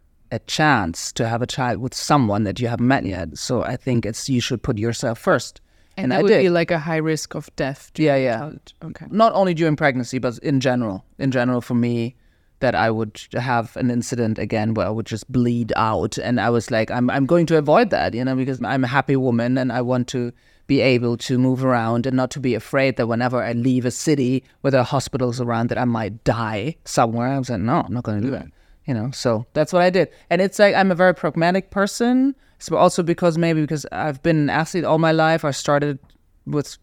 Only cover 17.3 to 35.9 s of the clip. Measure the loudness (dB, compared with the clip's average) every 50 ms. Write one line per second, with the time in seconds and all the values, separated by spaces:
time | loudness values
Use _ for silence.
17.3 | 4 2 4 4 2 2 4 4 4 4 4 2 0 0 0 -2 -2 -2 -2 -2
18.3 | -2 -2 -2 -4 -4 -4 -4 -2 0 0 0 0 0 -2 0 0 0 0 2 2
19.3 | 0 0 0 0 0 0 -2 -2 -2 -2 -2 -2 -2 -2 -2 -4 -4 -4 -4 -6
20.3 | -8 _ _ _ _ _ _ 0 2 2 4 4 4 2 2 0 -2 -4 -2 -2
21.3 | 0 2 2 2 2 0 0 0 0 0 0 0 0 0 0 0 0 0 0 -2
22.3 | -4 -4 -2 -2 -2 -2 -4 -2 0 0 2 2 0 0 -2 0 0 0 0 0
23.3 | 0 -2 -2 -2 -2 0 0 2 2 2 0 -2 -4 -2 0 0 2 2 2 0
24.3 | 0 -2 -4 _ _ _ -2 2 2 2 2 0 -2 -2 -2 -4 -4 -2 -2 -2
25.3 | -2 -4 -4 -2 0 0 0 0 0 0 0 0 -2 -2 -4 -6 -8 -4 -2 -2
26.3 | -2 0 -2 -4 -4 -4 -4 -6 -8 -10 _ -2 2 2 2 2 2 0 0 0
27.3 | -2 -2 -2 -2 -2 -2 0 0 0 0 0 -2 -6 -6 -4 -4 -2 -2 -2 -2
28.3 | -4 -6 -8 -14 -20 _ _ _ -20 _ _ -6 -4 -4 -4 -6 -6 -2 0 0
29.3 | 0 0 -2 -4 -2 -2 -2 2 2 4 4 4 4 2 0 0 -4 -12 _ _
30.3 | 0 0 2 0 4 4 4 6 6 4 4 2 4 4 4 4 4 2 -2 -4
31.3 | 0 2 2 2 2 0 -4 _ -2 -2 0 0 0 0 0 2 4 4 2 2
32.3 | 0 -4 _ _ _ _ -6 -2 4 4 4 4 4 2 0 0 0 2 2 2
33.3 | 2 2 2 2 2 2 0 -2 -4 -6 -8 -8 -8 -6 -4 -4 -6 0 2 2
34.3 | 4 4 2 2 2 0 -2 -2 -2 -2 0 2 2 4 4 4 4 4 4 2
35.3 | 2 0 0 -4 -4 -4 0 0 2 2 2 0